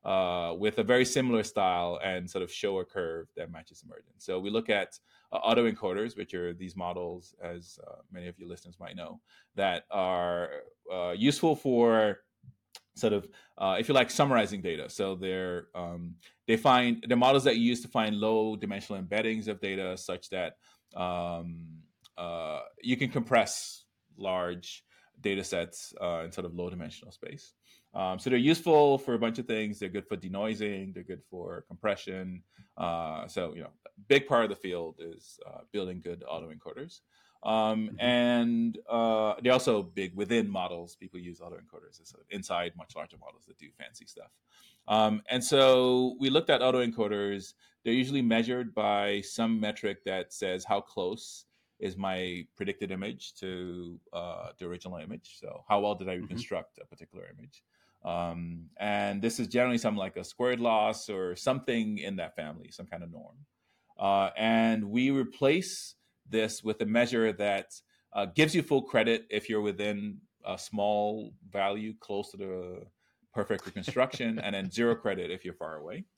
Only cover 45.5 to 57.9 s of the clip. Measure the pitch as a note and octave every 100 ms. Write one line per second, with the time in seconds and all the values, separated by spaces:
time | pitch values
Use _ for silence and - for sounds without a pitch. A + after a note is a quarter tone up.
45.5 | C#3 C3 B2+ B2+ B2+ B2+ B2+ C3+ C3+ -
46.5 | C3+ B2+ B2+ A#2+ A#2 G#2 G#2 G2+ G2+ G2
47.5 | - _ _ A#2 B2 C3 C#3 A#2+ A2+ A#2
48.5 | B2 A2+ - G#2 G2+ G2+ G2+ G2 - A2+
49.5 | A2+ G#2+ G#2+ G#2 - G2 F#2 F2+ - F#2+
50.5 | F#2 - G2+ - - F2+ A2+ - - -
51.5 | _ _ _ G2 F#2 G2 F#2 F#2 F2 -
52.5 | _ G2 G2 F#2+ F#2+ G2+ B2 - - F#2+
53.5 | F2+ F2+ F2 E2+ E2+ _ F2 F2 E2+ E2
54.5 | - F2 F2 F#2 F2 D#2+ - - - G2+
55.5 | - - G2+ G#2 F#2+ F#2+ F2+ - F2+ -
56.5 | F#2 D#2+ - - - E2 F#2 F2+ - C#3
57.5 | _ _ _ _